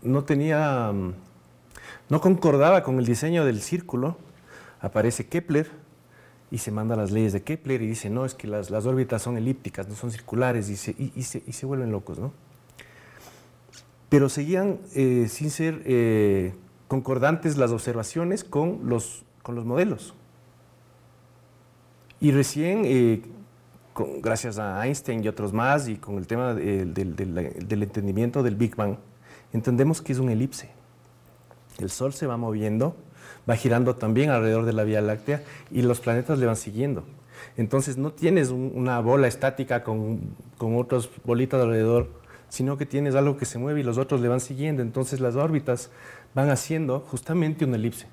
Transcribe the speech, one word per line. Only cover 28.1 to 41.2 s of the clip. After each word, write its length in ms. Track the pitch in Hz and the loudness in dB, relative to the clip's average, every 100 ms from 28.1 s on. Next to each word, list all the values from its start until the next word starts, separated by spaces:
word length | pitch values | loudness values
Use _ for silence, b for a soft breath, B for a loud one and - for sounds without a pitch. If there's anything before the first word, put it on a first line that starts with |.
| 98 120 139 | 0 0 0
del 140 | 123 101 | 0 0
Big 180 | 117 | -2
Bang, 220 | - 104 95 - - B B B | 0 -4 -4 -10 -20 B B B
entendemos 500 | 117 113 120 135 165 | -4 0 2 4 2
que 100 | - | -2
es 60 | 131 | -2
un 120 | 127 | 0
elipse. 400 | 110 131 - - - - _ _ _ - - _ - - - | 0 -2 -6 -16 -20 -20 _ _ _ -20 -20 _ -20 -20 -10
El 120 | 92 | -8
Sol 220 | - 131 | -4 -4
se 140 | 139 147 | -2 -4
va 100 | 117 | -2
moviendo, 600 | 117 107 107 110 139 - - B B B - | -2 -2 0 0 0 -2 -18 B B B -2
va 60 | |
girando 400 | 117 131 120 127 | 0 2 4 2
también 360 | 120 110 113 147 | 0 0 2 4
alrededor 340 | 127 110 110 | 4 4 2
de 80 | 113 | 2
la 100 | 110 | 0
Vía 180 | 107 107 | 2 2
Láctea 440 | 104 107 110 143 143 B B | 0 -2 -2 -4 -4 B B
y 120 | 127 | 0
los 180 | 123 120 | 2 2
planetas 400 | 123 117 - 147 | 2 0 0 2
le 60 | 123 | 2
van 100 | 110 | 0
siguiendo. 480 | - 104 139 113 78 - - B B - | -4 -4 -2 -4 -8 -18 -20 B B -4
Entonces 400 | 113 135 135 127 | 0 0 0 -2
no 160 | 143 | -4
tienes 360 | 151 160 185 135 | 0 2 4 2
un, 240 | 127 131 | 0 -4
una 240 | - 127 120 | -2 -2 0
bola 300 | 113 139 131 | 4 4 4
estática 560 | 113 135 135 135 120 | 2 -2 -2 -2 -2
con, 360 | 117 110 110 113 - - - - | -2 -4 -2 -4 -6 -10 -18 -6
con 180 | 113 117 | -2 0
otras 320 | 123 127 110 - | 2 0 -2 -10